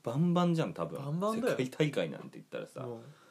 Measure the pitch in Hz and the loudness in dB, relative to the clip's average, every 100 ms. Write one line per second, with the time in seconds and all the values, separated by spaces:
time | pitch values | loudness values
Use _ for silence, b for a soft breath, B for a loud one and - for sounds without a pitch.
0 | - 127 175 175 175 165 117 156 117 165 | -2 2 4 6 4 4 0 -2 -4 -4
1 | 139 160 208 220 240 135 127 - 151 120 | -4 -2 0 0 0 0 -2 2 2 2
2 | 85 101 - - - - - 131 123 117 | -2 -4 -12 -16 -10 -10 -8 -10 -8 -10
3 | 120 B B | -12 B B